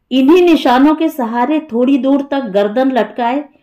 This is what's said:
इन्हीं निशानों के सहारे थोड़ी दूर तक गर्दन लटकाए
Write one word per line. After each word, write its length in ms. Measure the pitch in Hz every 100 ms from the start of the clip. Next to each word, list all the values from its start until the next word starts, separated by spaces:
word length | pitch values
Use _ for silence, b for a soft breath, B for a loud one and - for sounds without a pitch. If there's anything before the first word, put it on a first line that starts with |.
| -
इन्हीं 320 | 254 269 359
निशानों 520 | 349 311 277 247 285 311
के 140 | 320
सहारे 580 | 311 220 240 247 311 311
थोड़ी 260 | 226 254 277
दूर 300 | 262 277 269
तक 100 | -
गर्दन 500 | 247 190 208 220 269
लटकाए 580 | 254 208 - 233 277 294 _